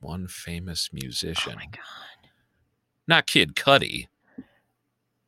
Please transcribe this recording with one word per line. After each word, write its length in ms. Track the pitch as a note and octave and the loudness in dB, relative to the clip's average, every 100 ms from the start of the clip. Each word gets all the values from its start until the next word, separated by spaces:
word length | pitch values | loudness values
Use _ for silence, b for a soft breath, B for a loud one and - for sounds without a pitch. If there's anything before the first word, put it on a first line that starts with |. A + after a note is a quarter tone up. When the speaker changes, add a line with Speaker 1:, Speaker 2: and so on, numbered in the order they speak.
Speaker 1:
one 280 | D2+ F2+ F#2 | -10 -8 -8
famous 600 | - - E2+ F2+ D#2 - | -10 -10 -8 -6 -6 -6
musician. 600 | D2 C2 - E2 E2 - | -8 -8 -6 -4 -4 -6
Speaker 2:
Oh, 20 | - | -8
my 100 | - | -14
God. 640 | - - - - - _ _ _ _ _ _ _ _ - | -16 -18 -18 -20 -20 _ _ _ _ _ _ _ _ 2
Speaker 1:
Not 180 | E3 - | 4 6
Kid 300 | - D#3+ - | 4 4 2
Cudi. 500 | C#3 C#3 - - - _ B B B B B _ _ _ _ _ | 6 6 6 -6 -10 _ B B B B B _ _ _ _ _